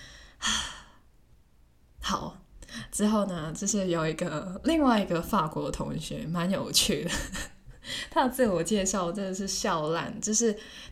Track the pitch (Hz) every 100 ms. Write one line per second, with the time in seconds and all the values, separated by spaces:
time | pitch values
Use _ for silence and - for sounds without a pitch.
0 | - - - - - - - - - -
1 | - - - - _ _ - _ _ -
2 | - - - - - - - 233 - -
3 | 208 214 196 175 156 160 202 208 185 165
4 | 160 160 175 151 185 185 269 330 269 220
5 | 190 165 170 202 156 151 147 - 147 147
6 | - 147 151 175 180 190 - - - 165
7 | 170 - - - - - - - - -
8 | - 339 262 254 233 170 170 208 190 202
9 | 175 202 190 196 196 - 214 165 151 165
10 | - - 208 214 233 208 - - -